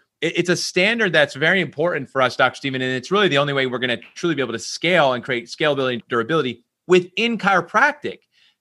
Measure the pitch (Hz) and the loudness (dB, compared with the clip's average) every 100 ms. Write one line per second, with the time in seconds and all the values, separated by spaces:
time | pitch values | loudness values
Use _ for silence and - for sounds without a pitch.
0 | _ _ 160 175 170 170 - 180 196 233 | _ _ -4 -2 0 -2 -2 0 2 2
1 | 208 156 143 135 160 190 147 139 170 156 | 2 2 2 0 0 0 0 -2 -2 -2
2 | 127 135 127 - 131 - 139 131 127 127 | -4 0 0 2 0 0 -6 -4 -4 -4
3 | 127 196 190 143 143 139 131 120 127 117 | -2 2 2 2 2 0 -2 -2 -2 -4
4 | - - 175 143 123 113 - - 160 180 | -8 -6 -2 -2 -2 -6 -8 -4 2 4
5 | 139 123 110 123 117 - 156 139 131 123 | 4 2 -4 -6 -6 -2 0 0 -2 -4
6 | - 120 113 160 127 - _ _ - 180 | -2 -2 0 0 -2 -6 _ _ 2 2
7 | 180 - 226 226 196 190 170 214 285 285 | 2 -2 -2 -2 0 0 0 2 2 0
8 | 107 82 _ _ _ _ | -8 -12 _ _ _ _